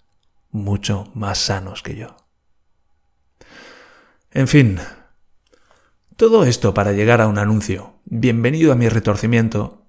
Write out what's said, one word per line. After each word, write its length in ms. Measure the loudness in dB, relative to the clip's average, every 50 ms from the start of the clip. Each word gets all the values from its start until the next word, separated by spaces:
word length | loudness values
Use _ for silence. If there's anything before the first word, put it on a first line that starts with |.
| _ _ _ _ _ _ _ _ _ _
mucho 600 | -10 -8 -6 -4 -4 -4 -4 -6 -6 -6 -8 -12 -12
más 240 | -10 -8 -8 -6
sanos 440 | -6 -4 -4 -6 -6 -8 -12 -16 -16 -14
que 120 | -14 -14
yo. 200 | -14 -14 -18 -20 _ _ _ _ _ _ _ _ _ _ _ _ _ _ _ _ _ _ _ _ _ _ _ _ _ -20 -20 -20 -20 -20 -20 -20 -20 -20 -20 -20 _ _ _ _ _ _ _
En 160 | -4 -2 0
fin, 320 | 2 4 4 4 4 2 -2 -8 -12 -18 -20 -20 _ _ _ _ _ _ _ _ _ _ _ _ _ _ _ _ _ _ _ _ _ _
todo 300 | 2 2 4 6 4 4
esto 280 | 4 2 0 0 0 0
para 200 | 0 0 0 0
llegar 280 | 0 2 4 4 4
a 60 | 4
un 120 | 2 0 0
anuncio. 600 | 0 0 0 0 -2 -4 -6 -8 -8 -16 -20 _ -14
Bienvenido 680 | -10 -6 -2 -2 0 0 0 0 0 0 2 2 4
a 40 | 4
mi 120 | 4 2
retorcimiento, 960 | 2 0 0 0 -2 -2 -2 0 0 2 2 0 0 -2 -4 -6 -8 -10 -18 _